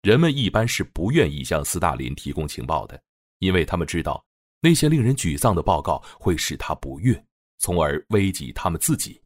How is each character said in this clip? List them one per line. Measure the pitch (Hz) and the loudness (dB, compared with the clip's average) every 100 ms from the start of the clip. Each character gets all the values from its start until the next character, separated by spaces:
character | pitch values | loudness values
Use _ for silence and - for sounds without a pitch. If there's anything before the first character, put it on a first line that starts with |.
人 | - 160 | 4 4
们 | 165 | 4
一 | 139 127 | 2 0
般 | 110 117 | 0 0
是 | - | -2
不 | 90 - 92 | -6 -4 0
愿 | 156 90 | 2 2
意 | 73 | -2
向 | 65 80 | -4 -2
斯 | 73 85 | -2 -2
大 | 85 62 | -2 -2
林 | 64 | -6
提 | 71 71 | -8 -8
供 | 69 76 | -6 -6
情 | - | -8
报 | 64 78 50 | -4 -4 -4
的， | - _ _ _ _ | -18 _ _ _ _
因 | 92 | 2
为 | 90 | 2
他 | 82 87 | 2 -2
们 | |
知 | 78 85 | -2 -2
道 | 76 67 _ _ _ _ | -4 -6 _ _ _ _
那 | 165 | 4
些 | 160 151 | 6 4
令 | 156 | 4
人 | 117 | 2
沮 | 135 85 71 | 2 -2 0
丧 | 117 | 2
的 | 87 | 2
报 | 78 80 | 2 0
告 | 90 69 - - | 0 -4 -6 -4
会 | 101 80 | -2 0
使 | - 71 | -2 -6
他 | - | -6
不 | 78 71 69 | -8 -8 -2
悦， | 117 110 _ _ _ _ | 0 0 _ _ _ _
从 | - 87 | -2 2
而 | 76 73 - | 2 -2 0
危 | 104 98 | 2 2
及 | 92 65 | -2 -10
他 | - 92 | -6 -4
们 | 82 | -2
自 | - - | -2 -2
己。 | - - | -4 -12